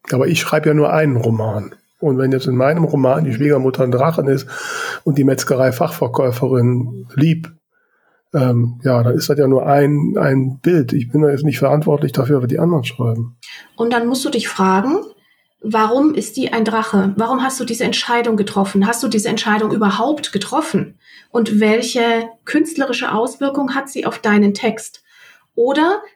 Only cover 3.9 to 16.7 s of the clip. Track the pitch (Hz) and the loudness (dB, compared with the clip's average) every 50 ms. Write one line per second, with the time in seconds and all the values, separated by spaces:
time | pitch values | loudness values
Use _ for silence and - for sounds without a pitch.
3.9 | 123 123 139 165 165 170 147 139 135 139 - - - - - - - - - - | 2 2 2 2 0 0 0 0 0 -2 -2 -8 -12 -12 -10 -10 -8 -8 -8 -8
4.9 | - - - 160 135 143 131 139 131 131 - - 139 123 131 127 120 - 170 160 | -8 -4 -2 0 2 2 2 2 2 0 0 0 0 2 2 2 0 0 -2 -4
5.9 | - - - 120 - - 135 123 120 - 135 127 131 123 120 123 123 123 123 - | -2 -2 -4 -2 0 0 0 0 0 -2 0 0 2 2 2 2 2 0 -2 -4
6.9 | - - - - - 139 151 165 165 165 - - - _ _ _ _ _ _ _ | -8 -12 -14 -6 -2 0 2 2 2 0 -4 -10 -18 _ _ _ _ _ _ _
7.9 | _ _ _ _ _ _ _ _ - 147 127 127 123 120 117 120 - - - 135 | _ _ _ _ _ _ _ _ -2 0 2 2 2 2 0 0 -4 -4 -2 0
8.9 | 123 120 117 123 123 160 - - 143 147 139 131 135 131 - 147 139 143 143 143 | 2 2 2 2 0 0 0 0 2 2 2 4 2 2 2 2 2 4 4 2
9.9 | 147 143 160 180 196 - - 139 135 135 131 131 131 - - 170 180 160 131 120 | 2 0 0 0 0 0 2 2 2 2 0 -2 -4 -2 0 2 2 2 2 0
10.9 | 135 143 117 120 - 151 156 143 143 135 151 151 117 - 143 135 143 151 151 - | -2 -2 -2 0 2 2 4 2 2 2 0 -2 0 0 2 2 2 2 2 2
11.9 | 147 143 151 139 - - 123 131 147 131 123 123 139 - 165 175 175 143 120 - | 0 0 0 -2 -2 -2 0 2 2 2 2 0 0 0 0 2 0 0 -2 -4
12.9 | - - 123 117 113 113 117 - - _ - - - - - _ _ - 233 233 | -4 -4 -2 -2 -2 -2 -4 -8 -12 _ -20 -20 -20 -20 -20 _ _ -4 -2 0
13.9 | 247 233 233 240 262 254 - 285 - 226 - - - - 190 190 190 196 226 269 | 0 0 0 0 -2 -2 -2 -2 -2 -4 -4 -4 -2 0 0 2 2 2 2 0
14.9 | 330 427 - - - _ _ _ _ _ _ _ _ _ - 214 220 220 220 214 | 0 -2 -4 -6 -14 _ _ _ _ _ _ _ _ _ -6 -4 0 0 0 2
15.9 | 240 269 302 302 - 220 - - - 269 247 - 226 226 214 220 | 2 2 2 2 2 0 -4 -6 -6 -6 -4 -2 -2 0 0 0